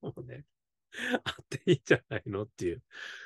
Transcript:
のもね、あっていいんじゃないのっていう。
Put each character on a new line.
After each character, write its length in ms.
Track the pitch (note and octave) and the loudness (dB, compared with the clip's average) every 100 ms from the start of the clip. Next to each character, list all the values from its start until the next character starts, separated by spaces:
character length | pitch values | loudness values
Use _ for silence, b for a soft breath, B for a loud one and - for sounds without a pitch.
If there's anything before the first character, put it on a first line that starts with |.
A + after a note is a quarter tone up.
の 120 | - - | -8 -8
も 80 | |
ね、 220 | B2+ B2+ - _ _ _ _ B B B3 | -12 -12 -16 _ _ _ _ B B 0
あ 80 | - - | -2 -8
っ 40 | - | -10
て 120 | - - | -2 4
い 80 | |
い 20 | E3 | 4
ん 60 | |
じ 100 | - | 6
ゃ 80 | E3 - | 4 4
な 80 | G#2+ | -6
い 60 | A2 | -2
の 180 | G2 | -4
っ 40 | G#2+ | -4
て 180 | - G2+ | -2 -2
い 80 | |
う。 80 | E2 _ B B B | -2 _ B B B